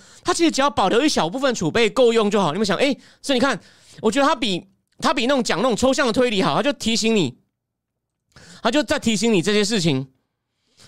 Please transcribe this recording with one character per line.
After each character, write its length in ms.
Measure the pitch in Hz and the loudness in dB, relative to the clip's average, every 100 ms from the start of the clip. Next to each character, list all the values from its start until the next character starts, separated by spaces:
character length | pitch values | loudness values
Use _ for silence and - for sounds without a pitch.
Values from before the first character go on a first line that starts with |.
| - - | -20 -10
它 100 | - | -4
其 120 | 359 | 0
实 80 | 330 | 0
只 80 | - | 2
要 100 | 285 | -2
保 180 | 254 196 | 0 2
留 140 | 226 | 2
一 40 | 294 | 2
小 200 | 226 160 | 0 -2
部 80 | 254 | -2
分 160 | 269 | -4
储 160 | 226 156 | -2 -2
备 220 | 226 220 | 0 0
够 220 | 208 240 | 4 4
用 180 | 226 208 | 4 2
就 100 | 202 | 0
好。 120 | 170 | 0
你 60 | 170 | -2
们 60 | |
想， 140 | 202 175 | -2 0
诶， 180 | 277 233 - _ | 0 -2 -10 _
所 140 | - | -2
以 20 | 254 | 0
你 40 | |
看， 180 | 269 214 - _ - - | 0 -2 -10 _ -20 -4
我 80 | 220 | -2
觉 140 | 233 | 2
得 60 | 277 | 2
它 80 | 311 | 0
比， 320 | 233 175 - _ _ - | -2 -4 -8 _ _ -6
它 120 | 254 | -2
比 140 | 277 233 | 0 0
那 80 | |
种 80 | 285 | 0
讲 180 | 226 170 | 0 -2
那 40 | |
种 120 | 254 214 | 0 0
抽 160 | 254 | 0
象 140 | 277 262 | 0 0
的 60 | |
推 180 | 233 247 | 0 0
理 100 | 202 | 0
好， 100 | 165 | 0
它 80 | 151 | 0
就 100 | 262 | -2
提 200 | - 226 | -2 -4
醒 220 | 226 220 220 | -2 0 0
你， 220 | 131 - _ _ _ _ _ _ _ _ _ - - - | 0 -6 _ _ _ _ _ _ _ _ _ -20 -20 -6
它 80 | 233 | -2
就 140 | 285 | -2
在 160 | 240 294 | -2 -2
提 160 | 226 208 | -2 0
醒 160 | 233 | 2
你 100 | 196 | 2
这 100 | 160 | 2
些 120 | 208 | 0
事 160 | 196 220 | 0 0
情。 260 | 160 131 135 _ _ _ _ _ _ _ | 0 -2 -6 _ _ _ _ _ _ _